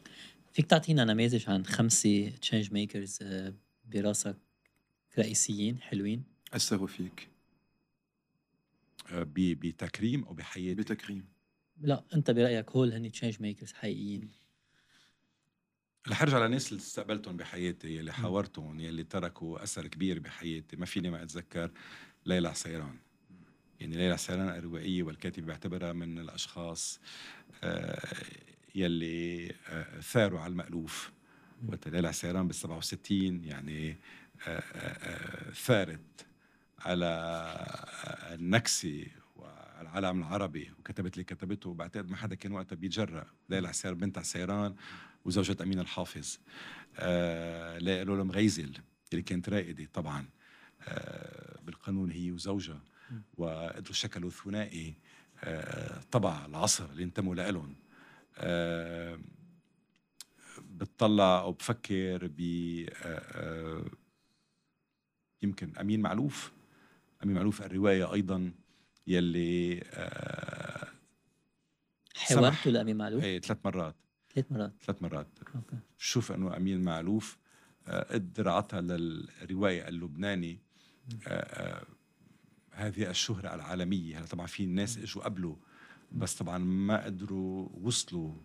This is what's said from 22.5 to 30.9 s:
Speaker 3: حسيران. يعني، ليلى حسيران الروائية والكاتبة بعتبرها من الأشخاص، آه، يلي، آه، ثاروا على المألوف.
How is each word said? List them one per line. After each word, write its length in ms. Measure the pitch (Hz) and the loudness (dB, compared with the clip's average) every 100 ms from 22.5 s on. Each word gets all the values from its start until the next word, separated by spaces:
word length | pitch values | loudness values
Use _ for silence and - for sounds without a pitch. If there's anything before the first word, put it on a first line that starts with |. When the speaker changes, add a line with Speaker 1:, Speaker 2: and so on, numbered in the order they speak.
Speaker 3:
حسيران. 460 | - 82 82 71 64 - _ _ - - _ _ - | 0 -6 -6 -8 -10 -20 _ _ -20 -20 _ _ -12
يعني، 160 | 80 82 | -4 2
ليلى 180 | 90 | 4
حسيران 360 | 85 - 92 95 | 2 0 0 0
الروائية 540 | 85 85 82 95 90 | -2 -6 -4 0 0
والكاتبة 440 | 78 76 90 82 80 | 0 -4 -6 -6 -6
بعتبرها 460 | 78 95 90 87 | -6 -6 -4 -4
من 260 | 85 82 82 | -4 -6 -6
الأشخاص، 800 | 82 87 - 87 85 82 - - - - - - - - | -8 -8 -8 -6 -6 -4 -6 -8 -14 -16 -16 -18 -20 -8
آه، 600 | 85 85 50 - - - - - - - _ 95 | -4 -2 -4 -6 -6 -8 -10 -14 -20 -20 _ 0
يلي، 760 | 87 82 82 85 85 87 87 - - | 2 2 0 -2 -2 -4 -8 -10 -8
آه، 320 | 82 78 82 | -8 -8 -10
ثاروا 400 | - 123 101 87 | 0 4 6 4
على 120 | 82 | -2
المألوف. 600 | 87 82 85 78 | -4 -4 -4 -4